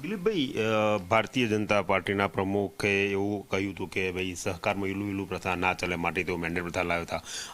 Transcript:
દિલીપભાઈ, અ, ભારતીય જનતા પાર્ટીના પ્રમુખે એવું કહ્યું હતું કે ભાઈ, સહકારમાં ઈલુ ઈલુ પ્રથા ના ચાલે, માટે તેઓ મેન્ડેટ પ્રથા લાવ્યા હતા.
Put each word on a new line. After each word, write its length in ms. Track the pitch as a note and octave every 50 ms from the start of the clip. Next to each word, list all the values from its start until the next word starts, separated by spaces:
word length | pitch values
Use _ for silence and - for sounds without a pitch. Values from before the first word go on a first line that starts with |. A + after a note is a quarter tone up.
દિલીપભાઈ, 520 | C#3 E3+ G#3+ G3 F3 A3 G#3+ E3+ C3+ B2 -
અ, 440 | G#2+ G#2+ A2 A2 G#2+ G#2+ G#2+ G#2+ G#2
ભારતીય 500 | F2+ F2+ A2 A2 G#2+ G2 - C3 B2 A2
જનતા 340 | G#2 G#2+ G#2+ F#2 G#2 G2+
પાર્ટીના 460 | F#2 F2 G2 F#2 F2 - G2 G2 G2 F#2+
પ્રમુખે 840 | - G2+ F#2+ G2 G2 G2+ G2+ F#2 - - - G#2 G2 G2 G2+ G2+
એવું 380 | G2 G2 G2+ G#2 G#2 G2 - -
કહ્યું 240 | - F#2+ G2 G2 F#2
હતું 160 | F2 F#2+ E2
કે 220 | - G2 F#2+ F#2
ભાઈ, 240 | F2+ F#2 F#2 F#2 F2+
સહકારમાં 520 | F2 - G#2 F2+ E2+ - G#2 G2 G2 G2 F#2+
ઈલુ 200 | F#2+ G2 G2+ G2+
ઈલુ 180 | G2 G2 G2
પ્રથા 300 | F2+ F#2 F2 - F#2+ F2+
ના 180 | F2 F#2 F#2 F2+
ચાલે, 220 | - - F2+ F2+
માટે 280 | E2+ E2+ E2+ D#2+ F#2+ F2
તેઓ 140 | F2+ F2+ E2+
મેન્ડેટ 260 | E2+ E2 E2+ F2 F2
પ્રથા 200 | E2+ D#2+ F#2+ F2
લાવ્યા 180 | F2 E2+ E2+
હતા. 220 | E2 - - F2+ - - - - - -